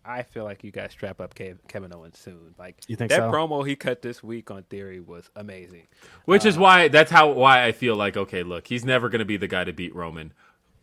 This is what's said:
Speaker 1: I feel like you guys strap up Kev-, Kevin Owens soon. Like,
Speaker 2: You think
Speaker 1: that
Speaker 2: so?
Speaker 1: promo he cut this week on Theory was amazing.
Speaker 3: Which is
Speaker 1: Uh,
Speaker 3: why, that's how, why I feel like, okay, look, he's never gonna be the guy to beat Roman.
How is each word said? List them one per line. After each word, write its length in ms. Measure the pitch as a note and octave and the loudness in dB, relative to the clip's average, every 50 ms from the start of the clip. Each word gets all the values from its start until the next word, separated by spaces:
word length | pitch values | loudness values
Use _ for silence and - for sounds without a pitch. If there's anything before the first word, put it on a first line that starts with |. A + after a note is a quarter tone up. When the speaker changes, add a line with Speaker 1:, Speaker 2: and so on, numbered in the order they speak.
| - | -16
Speaker 1:
I 200 | A#2 B2 B2 B2 | -14 -12 -12 -12
feel 200 | _ - A#2 G#2+ | _ -12 -12 -12
like 200 | G#2 G2 - - | -12 -14 -16 -18
you 60 | G2+ | -16
guys 200 | - G2+ G2+ G2+ | -14 -14 -14 -14
strap 300 | - - G#2+ F#2+ F#2+ - | -14 -14 -14 -12 -12 -12
up 120 | F2+ F2+ _ | -16 -16 _
Kev-, 240 | - G#2 F#2 F2+ F2 _ _ | -16 -16 -16 -18 -20 _ _
Kevin 240 | - G2+ F#2+ F2 F2 | -16 -16 -16 -16 -20
Owens 240 | E2 D#2+ E2+ _ | -20 -20 -20 _
soon. 380 | _ - G2 F2+ E2+ E2+ E2 F2 | _ -20 -20 -20 -20 -20 -20 _
Like, 240 | - F2+ F#2 - _ - | -20 -20 -20 -20 _ -16
Speaker 2:
You 80 | - A2 | -14 -10
think 140 | G#2+ A#2 A2 | -6 -2 0
Speaker 1:
that 60 | C#3 E3+ | 2 2
Speaker 2:
so? 120 | A2+ A2+ | 2 0
Speaker 1:
promo 340 | C3 D#3 D#3+ D#3 D3 C#3 C#3 | -2 -2 -2 -4 -4 -6 -4
he 100 | C#3 C#3 | -6 -8
cut 240 | - - C3+ B2 - | -6 -6 -6 -6 -6
this 200 | - A#2+ A#2+ - - | -10 -14 -14 -14 -14
week 260 | A2 A#2 A2+ - - | -14 -14 -14 -14 -16
on 120 | G2 F#2+ F2+ | -18 -18 -16
Theory 360 | - G2+ G2 G2 F#2+ F#2 F2+ | -16 -16 -16 -14 -16 -18 -18
was 300 | E2+ F2 F2 F2 - _ - | -20 -20 -20 -20 -20 _ -20
amazing. 520 | G#2 G#2 G#2 F#2+ F#2 F2+ F#2+ F2+ E2+ _ _ _ _ _ - - - - | -18 -18 -18 -18 -20 -20 -20 -20 -20 _ _ _ _ _ -20 -20 -10 -2
Speaker 3:
Which 200 | E3+ F#3+ G3+ G#3 | 2 2 4 4
is 120 | G#3+ D#3+ | 2 2
Speaker 1:
Uh, 40 | E3 | 4
Speaker 3:
why, 260 | G3 F#3 F#3 F3+ E3+ C#3+ | 6 6 8 8 6 6
that's 220 | C#3+ D3+ D#3 - | 6 6 6 8
how, 200 | E3 D#3+ D#3 D3 | 6 6 6 6
why 320 | C3+ B2+ C3 C3+ C3 B2 B2 | 4 4 6 6 6 6 4
I 80 | A#2 A2 | 0 -2
feel 220 | - B2+ A#2 G#2+ | -2 -2 -2 0
like, 220 | G#2 G2+ G2+ F#2+ | 0 -2 -4 -2
okay, 240 | G2+ G2 - G2 F2+ F2 | -4 -6 -6 -6 -8 -8
look, 240 | F2 F2 E2 - | -8 -10 -12 -10
he's 160 | - B2 A#2+ A#2 | -8 -10 -6 -2
never 240 | C3 B2+ B2 A#2+ | 0 0 0 0
gonna 160 | A2+ A#2 A2+ G#2+ | 0 -4 -4 -4
be 140 | G2+ G#2 | -4 -4
the 100 | F#2 G2 | -6 -4
guy 160 | F2 F#2+ F#2 F2+ | -4 -4 -4 -4
to 80 | F2+ | -6
beat 240 | E2 F2+ F2+ - - | -8 -10 -12 -12 -10
Roman. 380 | F2 E2+ E2 D#2+ D#2+ D#2 D#2 - _ _ _ _ _ _ _ _ _ | -10 -12 -10 -12 -14 -16 -18 -20 _ _ _ _ _ _ _ _ _